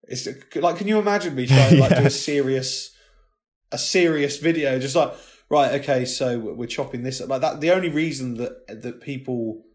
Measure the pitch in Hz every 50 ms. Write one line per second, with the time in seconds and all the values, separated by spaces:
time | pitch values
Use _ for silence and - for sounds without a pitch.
0 | _ - 131 127 - - 131 - - _ - - 202 175 165 170 202 202 220 214
1 | 202 208 202 202 - 175 143 131 127 123 135 131 131 113 170 143 131 110 143 127
2 | 113 135 - - - - 147 143 135 131 135 131 127 - - - - - _ _
3 | _ _ _ _ _ _ _ _ _ _ _ _ _ _ - 139 - - - 190
4 | 175 170 160 151 143 139 139 - 147 165 165 160 147 135 131 131 127 135 131 165
5 | 151 139 - - - - - _ _ _ - 147 139 123 - 143 139 - 139 127
6 | 123 120 - - 139 127 120 120 110 104 80 117 120 117 - - 135 123 - 123
7 | 120 131 131 - - - 135 131 139 156 - 147 147 165 180 190 180 170 143 151
8 | 160 165 143 131 131 127 120 113 120 - - - - - 110 110 113 123 113 -
9 | - - 139 127 131 - 127 120 113 113 107 - - _ _